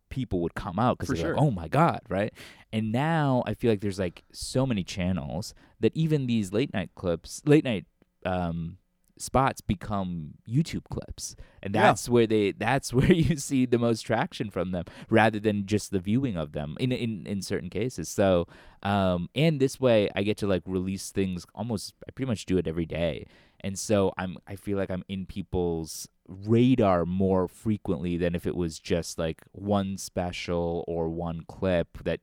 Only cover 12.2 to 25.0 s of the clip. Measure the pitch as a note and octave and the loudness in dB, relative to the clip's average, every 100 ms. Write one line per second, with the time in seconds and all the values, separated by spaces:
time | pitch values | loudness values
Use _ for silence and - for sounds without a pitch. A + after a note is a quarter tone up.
12.2 | A2 A2 G2 - G#2+ C3+ - A#2+ - F3+ | 6 4 2 0 0 0 0 4 6 6
13.2 | C3+ C#3+ - C#3 B2+ A#2+ A#2 A2+ - A#2 | 4 0 0 0 4 4 4 0 0 -2
14.2 | D#3 - A2 F#2+ F#2 F2+ - - - A2 | -2 -4 -6 -4 -2 -4 -6 -10 2 4
15.2 | A2+ G#2+ G#2+ G#2 G2 G#2 - F#2+ F#2+ A#2 | 4 4 0 0 0 0 0 -4 0 0
16.2 | C#3 F2 D2+ D2+ D2 D2+ B2+ B2+ A#2 G#2 | 0 -4 -4 -6 -6 -2 -2 -2 -4 -6
17.2 | C2 G2 - F2+ F2 F2+ B2 - D#2+ - | -6 -6 -4 -6 -4 -4 -4 -4 -4 2
18.2 | G2 F2 E2+ - - - G2 G2+ F#2+ F2+ | 4 4 2 -8 -20 -6 0 2 2 0
19.2 | E2+ B2 E3 D3 C3 - B2+ A2+ G2+ F#2+ | -2 0 2 2 0 2 4 4 4 0
20.2 | G2+ G#2 G2+ F2+ F#2+ F#2 F#2 F#2+ - - | -2 0 0 0 0 -4 -2 -4 -6 -2
21.2 | F#2+ F2+ - - A#2 G#2 - - - - | -2 -4 -10 -8 -6 -6 -8 -16 -16 -8
22.2 | C3 G#2+ - F#2 E2 D#2+ E2 E2 E2+ B1+ | -4 -4 0 0 0 -2 -4 -2 -2 -4
23.2 | - _ _ _ G2 F#2+ - G2+ F#2+ - | -10 _ _ _ -10 -6 0 2 2 0
24.2 | F#2 E2+ - G2+ - G2 F#2+ F#2 | -6 -8 -14 -12 -4 -4 -2 -4